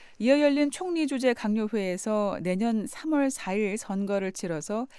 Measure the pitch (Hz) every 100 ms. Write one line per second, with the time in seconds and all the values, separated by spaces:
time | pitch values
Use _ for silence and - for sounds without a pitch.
0 | - - 226 285 294 277 285 - 370 330
1 | 285 262 254 233 214 220 214 220 185 180
2 | 220 214 202 180 175 185 233 220 - -
3 | 311 285 269 - 185 202 202 214 - 196
4 | 196 202 190 - 190 156 - 214 262